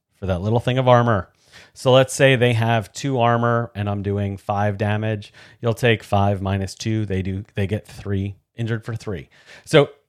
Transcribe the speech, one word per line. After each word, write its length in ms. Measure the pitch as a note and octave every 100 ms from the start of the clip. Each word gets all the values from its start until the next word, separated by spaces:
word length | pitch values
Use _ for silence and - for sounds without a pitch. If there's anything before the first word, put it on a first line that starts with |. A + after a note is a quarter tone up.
| _ -
for 100 | -
that 160 | F2+
little 180 | G2+ A#2
thing 180 | B2 B2+
of 100 | B2+
armor. 420 | B2 A#2+ G#2 - _ _ - -
So 200 | - C3
let's 200 | C3 C3
say 220 | - C3+ B2+
they 180 | A#2+
have 380 | A2+ A2+ A#2 G2+
two 280 | - C#3 C3
armor 520 | A#2 A#2 A#2 A#2 A#2
and 160 | G2+ G#2
I'm 140 | G2+
doing 320 | G2 G2+ G2+ G2
five 420 | - G2+ G#2 G2+
damage. 540 | G#2 G#2+ A2 G#2+ G2+ - - -
You'll 120 | A#2
take 300 | A2 B2 G#2+
five 380 | - G2+ G2+ G2
minus 340 | F#2+ G2 G2 -
two. 300 | A2 A2 G2
They 160 | F#2+
do, 240 | F#2 F#2+ G#2+ -
they 120 | F#2+
get 200 | G#2+ -
three, 480 | - G2+ G2 G2 G2 _ -
injured 280 | A2+ A2+
for 120 | - A2
three. 340 | - E2+ B1+ _ - -
So 260 | - D#3 C#3+ -